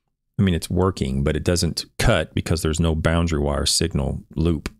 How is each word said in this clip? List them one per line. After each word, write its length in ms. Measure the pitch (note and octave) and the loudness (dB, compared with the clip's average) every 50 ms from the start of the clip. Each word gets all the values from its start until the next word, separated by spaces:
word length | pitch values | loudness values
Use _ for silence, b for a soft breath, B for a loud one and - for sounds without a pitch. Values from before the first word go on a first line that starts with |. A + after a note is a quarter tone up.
| _ _ _ _ _ _ _ - | _ _ _ _ _ _ _ 0
I 40 | G2+ | 2
mean, 120 | F#2+ F2 | 2 2
it's 140 | E2 - - | 0 -2 -2
working, 560 | F2 F2+ F#2 F#2+ F2+ - D#2 C2+ C2 C2+ C#2+ | 0 2 2 2 2 0 -2 -2 -2 0 0
but 120 | D#2 D2+ | 0 0
it 80 | D2+ - | 0 0
doesn't 420 | - F2 E2+ F2 D#2+ - - - - _ - | 0 0 0 0 -2 -4 -6 -10 -10 _ 0
cut 360 | - - A2 E2 D#2 - - | 2 2 2 2 0 -2 -4
because 280 | - - - E2+ D#2+ - | -4 -2 -2 -2 -2 0
there's 180 | D#2+ D#2 E2+ | 0 0 0
no 140 | E2 E2 D#2+ | 0 0 0
boundary 460 | D#2 D#2 E2 E2 E2+ E2+ E2 D#2+ C#2+ | 0 0 2 2 2 2 0 0 0
wire 260 | D2 C#2+ C#2+ C#2+ D2 | 0 0 -2 -2 -2
signal 560 | - - - E2 E2+ - D2 C2+ C2+ C#2 - - - - | -2 0 0 0 0 0 -2 -2 -2 -4 -6 -10 -8 -4
loop. 340 | - D#2+ E2+ E2 D2 - - - _ | -2 0 0 0 -2 -4 -10 -14 _